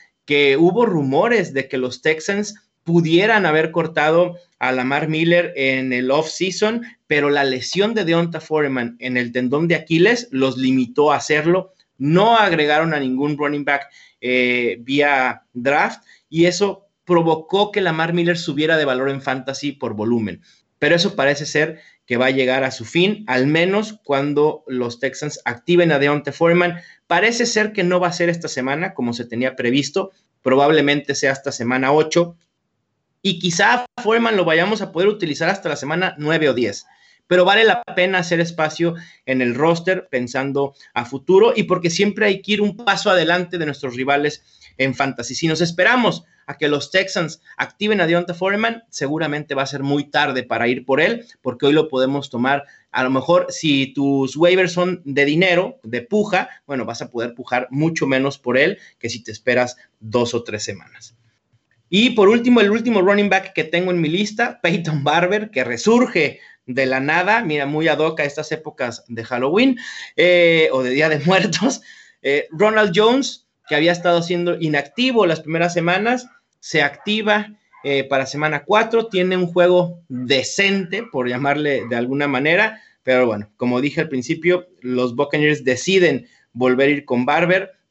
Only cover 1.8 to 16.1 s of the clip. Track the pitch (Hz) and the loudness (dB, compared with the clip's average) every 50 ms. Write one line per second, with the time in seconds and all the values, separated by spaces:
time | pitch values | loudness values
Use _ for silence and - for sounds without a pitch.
1.8 | 127 127 123 - - 160 156 156 - - 196 202 208 208 - - _ _ _ _ | -4 -6 -6 -4 -2 -2 -2 -2 -4 -6 -4 -4 -6 -8 -10 -18 _ _ _ _
2.8 | - 170 170 170 165 160 160 175 202 220 226 208 190 160 151 156 165 165 165 175 | -2 0 2 2 4 4 4 4 4 4 4 2 2 2 2 2 0 0 -2 -2
3.8 | 165 160 - 156 147 156 165 170 180 175 175 - - _ _ - 127 127 127 127 | -4 -2 0 0 2 2 4 4 2 0 -2 -10 -20 _ _ -4 -4 -2 -2 -2
4.8 | 123 131 139 147 156 156 156 156 165 165 170 175 175 - 110 135 135 135 131 131 | -2 -2 -2 -2 -2 -2 -2 0 2 4 4 2 2 0 -2 -2 -2 0 0 0
5.8 | 131 131 127 123 127 127 135 151 160 156 - - 180 185 180 - 214 214 233 233 | -2 -2 -2 -2 0 0 0 0 0 -2 -4 -4 -4 -4 -2 -2 -2 -2 -2 -4
6.8 | 233 - - _ _ - 151 147 143 143 143 143 139 135 127 127 - - - 175 | -8 -12 -20 _ _ -2 -2 0 2 2 2 2 0 0 -2 -4 -6 -4 -2 -2
7.8 | 202 220 233 220 185 160 165 170 170 170 165 156 - - 156 151 147 139 131 127 | 0 0 0 -2 0 0 0 0 0 -2 -4 -8 -6 -2 -2 0 0 0 -2 -4
8.8 | 120 120 117 - 120 127 123 123 123 117 120 127 127 123 135 147 170 170 170 156 | -4 -6 -8 -10 -8 -4 -4 -4 -4 -4 -4 -4 -2 -2 0 0 0 0 0 -2
9.8 | 165 - 165 160 180 214 240 233 240 - - 131 131 135 123 127 131 127 131 131 | -2 0 2 4 4 4 2 0 -4 -6 -2 0 0 0 0 0 0 0 2 2
10.8 | 127 117 - 147 147 151 143 127 - - 151 151 151 165 175 190 185 - _ _ | 0 0 0 2 2 2 2 0 0 -2 -2 0 2 2 0 0 -2 -6 _ _
11.8 | _ _ _ - 135 147 160 180 208 233 233 220 208 190 165 156 151 147 147 156 | _ _ _ -4 0 2 4 4 6 6 4 4 4 2 2 2 2 2 2 2
12.8 | 160 165 156 143 135 127 127 131 143 147 151 139 147 143 147 147 143 143 143 139 | 2 0 -2 -2 -2 -2 -2 -2 -2 -2 -2 -2 -2 -4 -4 -4 -2 -2 -2 -2
13.8 | - - _ - - _ _ _ - 123 127 127 123 123 123 123 120 117 92 120 | -4 -8 _ -20 -20 _ _ _ -4 -2 0 2 2 2 0 0 0 -2 -4 -4
14.8 | 117 123 135 143 143 147 143 135 127 123 117 - _ _ - 123 120 139 143 156 | -6 -4 0 2 2 2 2 2 0 -2 -4 -6 _ _ -10 -4 -2 0 2 2
15.8 | 190 233 233 - _ _ | 0 -2 -4 -10 _ _